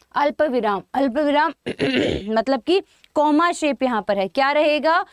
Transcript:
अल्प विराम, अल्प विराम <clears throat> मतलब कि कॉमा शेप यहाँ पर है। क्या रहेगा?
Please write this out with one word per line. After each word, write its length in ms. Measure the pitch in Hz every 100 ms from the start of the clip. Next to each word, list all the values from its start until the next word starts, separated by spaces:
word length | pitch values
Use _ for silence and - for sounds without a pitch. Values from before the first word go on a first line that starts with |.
| _ -
अल्प 260 | 294 -
विराम, 400 | 302 247 214 196 -
अल्प 240 | 247 277 240
विराम 360 | 294 285 320 - -
<clears throat> 0 | - 269 254 - - 196
मतलब 320 | 220 226 269
कि 200 | - 370 - _ _ 311
कॉमा 360 | 302 294 349
शेप 320 | 349 302 254
यहाँ 180 | 262 226
पर 160 | 196 202
है। 100 | 190
क्या 240 | - 269
रहेगा? 540 | 294 302 302 294 339 392